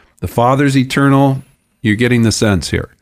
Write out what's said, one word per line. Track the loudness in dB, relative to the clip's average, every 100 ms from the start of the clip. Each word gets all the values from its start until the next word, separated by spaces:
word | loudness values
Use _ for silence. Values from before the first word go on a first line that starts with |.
| _ -12
the | -6
Father | -2 0 2
is | 0 0
eternal. | -2 0 2 2 2 -2 -8 _ _ _
You're | -2 0
getting | 0 2
the | 0
sense | 0 0 0 -2
here. | -6 -8 _